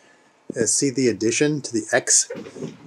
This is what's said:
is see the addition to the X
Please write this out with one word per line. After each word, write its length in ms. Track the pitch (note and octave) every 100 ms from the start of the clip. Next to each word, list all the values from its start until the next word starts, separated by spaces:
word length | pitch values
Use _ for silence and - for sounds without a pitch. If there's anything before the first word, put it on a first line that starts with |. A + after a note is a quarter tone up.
| _ _ _ _ _
is 220 | - A2
see 180 | - C#3+
the 180 | B2+ B2
addition 520 | G2 A2 - D3 D3+
to 100 | -
the 100 | A2+ -
X 380 | B2 - - - B4 - - - -